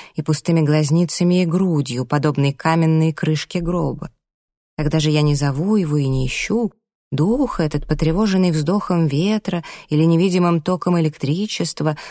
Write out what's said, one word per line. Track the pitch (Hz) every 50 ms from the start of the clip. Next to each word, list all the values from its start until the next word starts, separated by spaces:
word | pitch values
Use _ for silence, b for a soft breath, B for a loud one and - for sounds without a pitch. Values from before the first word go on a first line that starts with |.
| B B B
и | - 151
пустыми | - 156 - - - 170 165
глазницами | 156 143 151 156 156 139 151 170 180 151 - - 175 175 180 180 185
и |
грудью, | 170 156 185 196 185 170 147 135 - 123 120 127
подобной | - - 147 139 156 143 143 143 139 139
каменной | - - 160 160 165 165 160 160 160 160 160 151
крышке | - - 156 156 147 - - - 180
гроба. | 170 165 175 175 160 139 123 - - - _ _ _ _ _ _ _ _ _ _ _ _ _ -
Когда | 151 151 151 160
же | 147 156
я | 151 151
не | 151 147 147
зову | 139 147 143 131 135 165 196 220
его | 214 185 151 147 151
и | 139
не | 135 131 131 131
ищу, | 131 - - - - 196 233 240 202 - _ _ _ _ _ _ - -
дух | 139 147 196 233 269 285 233 - -
этот, | 170 151 147 147 -
потревоженный | - 156 147 160 156 160 185 220 214 190 190 185 180
вздохом | 160 156 151 151 185 202 196 - 185 170 165
ветра | 156 139 143 175 202 214 214 - - 185 175 156 B B B B B
или | 151 151 160
невидимым | 165 170 165 180 196 175 185 180 175 170 165 151
током | - 180 170 - 185 180 170
электричества, | 160 156 151 - - 135 151 180 208 214 - - 180 160 - - 151 156 151 151 B B